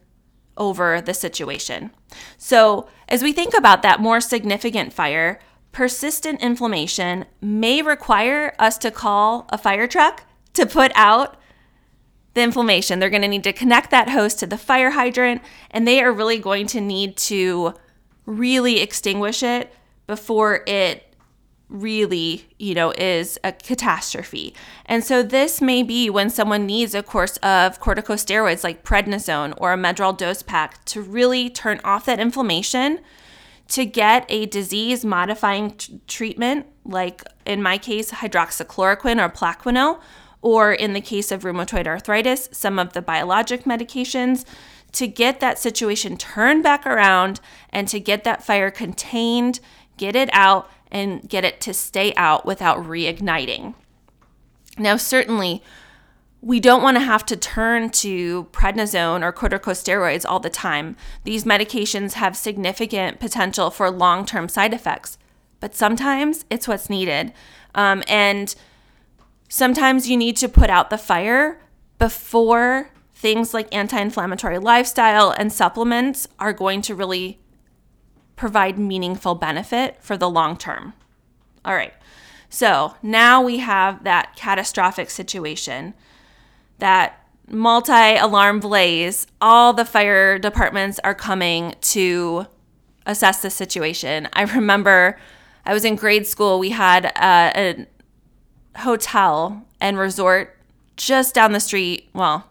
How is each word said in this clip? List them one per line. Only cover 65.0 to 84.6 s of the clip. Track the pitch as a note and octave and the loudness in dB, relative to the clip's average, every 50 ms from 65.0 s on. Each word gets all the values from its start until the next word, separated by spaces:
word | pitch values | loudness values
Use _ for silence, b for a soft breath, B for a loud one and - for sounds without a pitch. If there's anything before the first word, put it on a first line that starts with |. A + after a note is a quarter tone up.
| - - - - _ _ _ _ _ _ _ - | -8 -16 -20 -20 _ _ _ _ _ _ _ -14
but | - G3+ - | -14 -12 -6
sometimes | - A3+ G#3 A3+ A#3+ C4+ C#4 C#4 C4+ D4 D4+ D#4+ D#4+ - - | -2 0 0 0 0 -2 -2 -2 -2 -2 -2 -4 -4 -6 -8
it's | - B3 - - | -8 -8 -6 -6
what's | G#3+ F#3+ - - | -6 -6 -6 -6
needed. | G3+ F#3+ F#3 F3 C#3+ C#3+ E3+ A#3 - B B B B B B B B | -6 -4 -4 -2 -2 -4 -4 -6 -10 B B B B B B B B
Um, | G3+ G3+ G3 G3 F#3+ - | 0 2 2 2 0 0
and | - G#3 G#3 G3+ G3+ G3+ G3+ G3+ G3 - b b b b b b b b b b b b _ _ _ _ _ _ - | 0 2 2 2 2 2 0 -4 -8 -10 b b b b b b b b b b b b _ _ _ _ _ _ -8
sometimes | - - C4 B3+ B3 G#3+ C4 C4 C4 C4 B3 A#3 | -2 0 2 2 2 4 4 4 2 2 0 0
you | B3 | 0
need | A#3+ A#3 A#3 A3+ | 0 2 0 0
to | - B3+ B3 | -2 0 4
put | - - B3 G#3 | 6 6 6 8
out | F#3 F3+ - - | 6 4 4 2
the | G#3+ G#3+ | -2 -6
fire | - - F#3 E3+ F#3 A3 A#3+ C4+ D4 D4+ E4+ - _ _ _ _ _ _ _ - | -2 -2 -2 0 0 0 2 2 2 0 -2 -6 _ _ _ _ _ _ _ -2
before | A#3 A3 - - - - - A#3 A#3 A3+ A#3 A#3 A#3+ B3 B3+ C4+ D4 - _ _ _ _ _ | -2 -2 -2 -6 -8 -2 0 2 2 4 4 2 2 2 2 0 -2 -6 _ _ _ _ _
things | _ - A3 A3 A3+ A#3 A3+ - | _ -2 0 0 0 0 -2 -2
like | A3+ G#3+ - - | -6 -6 -6 -4
anti-inflammatory | G#3 G3+ G#3+ C4 G#3+ G3+ G#3+ G#3+ G#3+ F3 F#3 F#3 G3 - F#3+ E3+ F3+ | -4 -4 -2 -2 -2 -4 -4 -4 -4 -4 -4 -6 -6 -6 -6 -4 -2
lifestyle | G3 A#3 A#3 A#3+ B3+ B3 - C4 A#3 A3 G#3 G#3+ G#3 F#3 | 2 2 4 4 2 0 0 2 4 4 6 6 6 4
and | - - G#3 G#3+ - | 4 0 -2 -2 0
supplements | - F#3+ F3 - A3+ A#3 A#3+ A#3 A#3+ B3+ C#4 C4+ - - - _ - | 0 0 0 0 0 -2 0 0 0 0 -2 -2 -6 -8 -12 _ -6
are | G3 G#3+ G3+ | -6 -4 -4
going | - F#3+ F#3+ F#3+ G3+ G#3 | -2 -2 -2 -2 -2 -4
to | - G#3 | -6 -6
really | F3+ G3 F#3 F#3 F#3 F#3 F#3 G3 _ _ _ _ _ _ _ _ _ _ _ _ _ _ _ _ _ _ _ _ | -6 -6 -4 -4 -6 -6 -8 -12 _ _ _ _ _ _ _ _ _ _ _ _ _ _ _ _ _ _ _ _
provide | - B3 A3 G3+ G#3+ F#3+ F#3+ F#3+ G3+ | -10 -6 -2 0 2 2 0 0 -2
meaningful | G#3 G3 F#3+ F#3 F3+ F3 F#3 G3 - F#3 F3 | -4 -4 -4 -4 -4 -6 -6 -6 -4 -4 -4
benefit | E3 E3+ D#3 D3 D#3+ - - B3 A#3+ C4 - - _ - | -2 -2 -4 -4 -6 -6 -6 -4 -2 -2 -4 -6 _ -10
for | - G#3 | -8 -6
the | F3+ F3+ F3+ | -2 -2 0
long | E3 E3 D#3+ D3+ E3+ | 0 0 0 0 -2
term. | - - - - - - - - _ _ _ _ _ _ _ _ _ _ _ _ _ - | -6 -10 -12 -12 -12 -12 -16 -20 _ _ _ _ _ _ _ _ _ _ _ _ _ -8
All | - F#3+ | -6 -4
right, | E3 A2+ - - _ B B B B B B B B B B | -4 -4 -6 -10 _ B B B B B B B B B B
so | - - B3 G#3+ F3 C#3 D3 D#3+ - - | -4 0 2 4 4 2 0 -2 -4 -8
now | - G#3+ A3 A3+ A#3 A#3+ B3+ B3+ | -6 0 4 6 8 8 8 8
we | B3+ B3 A#3+ B3 | 6 2 0 -4
have | B3 A#3 G3+ F#3+ F#3+ F#3+ G3 - - | -2 -2 0 2 2 0 0 -2 -2
that | G3 F3 F3 - - - | 0 0 0 0 -2 -8
catastrophic | - - - G3 F#3+ | -10 -4 -4 -2 -2